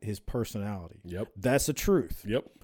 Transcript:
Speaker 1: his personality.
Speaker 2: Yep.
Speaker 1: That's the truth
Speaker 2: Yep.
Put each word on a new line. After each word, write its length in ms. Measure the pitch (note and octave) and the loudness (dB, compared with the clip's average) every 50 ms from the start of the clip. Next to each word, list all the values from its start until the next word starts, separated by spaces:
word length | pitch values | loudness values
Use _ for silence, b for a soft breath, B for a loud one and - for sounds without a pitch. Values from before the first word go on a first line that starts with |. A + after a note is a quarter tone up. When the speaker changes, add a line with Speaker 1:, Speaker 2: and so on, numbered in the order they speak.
Speaker 1:
his 180 | - G#2+ G#2 - | -6 -6 -6 -6
personality. 800 | - - - B2 A2+ - - G#2+ G2+ G#2 G#2 F#2 E2+ D#2+ - - - | -6 -4 -2 -2 -2 -2 -2 -4 -4 -4 -4 -6 -8 -10 -14 -16 -12
Speaker 2:
Yep. 240 | F2 F2 F#2 A2+ - - G2+ | -8 -6 -6 -6 -6 -6 -2
Speaker 1:
That's 300 | F#2+ B2 C3 C#3 - - | 2 4 4 4 4 2
the 60 | C#3+ | 0
truth 520 | - - - G3 D#3+ - - - - - G#2 | 0 2 4 4 4 4 0 -4 -6 -2 -2
Speaker 2:
Yep. 180 | A2 C3+ - - - _ | 0 0 -2 -4 -10 _